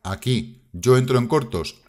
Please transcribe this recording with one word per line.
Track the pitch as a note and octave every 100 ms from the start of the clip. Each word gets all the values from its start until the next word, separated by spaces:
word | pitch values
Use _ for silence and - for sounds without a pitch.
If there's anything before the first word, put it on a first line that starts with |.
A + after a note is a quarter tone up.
Aquí | F#2 F#2+ B2+ B2 D2 - _
yo | F2 A#2+ B2+
entro | B2+ B2+
en | A#2+
cortos, | D#3 C3+ F2 D2+ -